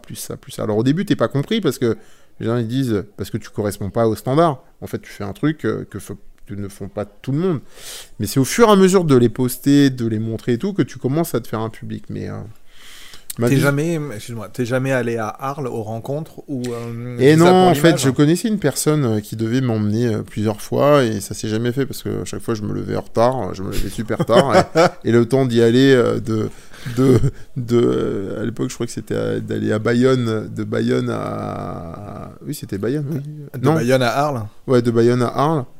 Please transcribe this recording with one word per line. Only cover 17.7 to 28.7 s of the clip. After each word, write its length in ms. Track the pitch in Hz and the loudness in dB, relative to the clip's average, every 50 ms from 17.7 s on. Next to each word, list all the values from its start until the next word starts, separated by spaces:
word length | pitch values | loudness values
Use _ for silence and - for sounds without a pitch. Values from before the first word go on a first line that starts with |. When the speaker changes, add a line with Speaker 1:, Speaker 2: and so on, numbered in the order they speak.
Speaker 1:
en 40 | 165 | 6
fait, 120 | 139 147 170 | 6 6 4
Speaker 2:
l'image ? 120 | 160 135 | 4 4
Speaker 1:
je 80 | - 139 | 2 2
connaissais 380 | 123 - 147 147 170 180 - 233 | 2 4 4 4 4 2 0 0
une 100 | 214 196 | -2 0
personne, 480 | - 143 - - - 156 151 151 139 | 0 0 -2 0 0 0 2 2 2
euh, 140 | 117 110 107 | 2 0 0
qui 160 | 104 - - | -2 -4 -6
devait 260 | 110 113 110 117 131 | -4 -2 0 0 0
m'emmener, 460 | 131 123 113 110 104 104 104 110 123 120 | 0 0 0 0 0 0 0 0 0 0
euh, 160 | 107 107 101 | -2 -4 -6
plusieurs 360 | - - - 104 110 104 104 | -6 -6 -4 -2 -2 -2 -4
fois 440 | - - 123 123 127 143 147 143 127 | -6 -4 0 2 4 6 6 4 4
et 180 | 113 110 101 | 2 0 -2
ça 140 | 92 - 104 | -6 -8 -8
s'est 120 | - - 110 | -8 -4 -4
jamais 240 | 107 110 120 123 | -2 -2 -2 -2
fait 140 | 120 135 135 | -2 -2 -2
parce 160 | 104 107 - | -4 -6 -8
que 200 | - 104 104 104 | -6 -6 -6 -4
à 40 | 101 | -6
chaque 160 | - - 104 | -6 -8 -6
fois, 140 | - - 117 | -4 -4 -4
je 80 | 107 104 | -4 -4
me 100 | 101 101 | -4 -4
levais 220 | 101 98 98 104 | -4 -4 -4 -4
en 60 | 101 | -6
retard, 520 | - - - 113 117 123 131 131 101 92 - | -6 -4 0 2 2 2 2 0 -4 -6 -6
je 80 | 95 | -8
me 80 | 95 101 | -8 -4
levais 200 | 101 95 - 101 | -2 0 -2 0
super 360 | - - 110 107 113 104 - | -2 -6 -6 -4 -4 -2 0
tard 300 | - 113 123 - 135 107 | 4 4 4 6 6 4
et, 80 | 95 - - - 160 170 170 | 4 2 4 2 2 2 2
Speaker 2:
<laughs> 140 | - - - - | 2 -2 0 2
Speaker 1:
et 20 | |
le 160 | 113 120 120 117 | 4 4 4 4
temps 180 | 135 135 135 | 2 2 2
d'y 160 | 127 117 117 | 2 4 4
aller, 320 | 117 117 117 127 135 139 135 | 4 6 6 6 6 6 6
euh, 260 | 123 117 110 110 110 | 6 4 4 0 -2
de, 300 | 104 107 110 110 107 107 - - - - - - - 127 117 | -2 -2 -2 -2 -4 -4 -8 -12 -16 -18 -16 -14 -12 -6 -2
de, 240 | 120 131 135 127 120 135 135 - - - - - 143 | 2 4 4 4 4 4 2 -2 -4 -10 -12 -10 -8
de, 200 | 123 113 117 120 | -4 0 2 2
euh, 640 | 120 123 127 127 127 120 117 107 95 98 104 - | 4 2 2 0 -2 -2 -4 -4 -6 -6 -6 -6
à 40 | 110 | -6
l'époque, 240 | 120 117 - 131 | -6 -6 -6 -6
je 40 | 127 | -6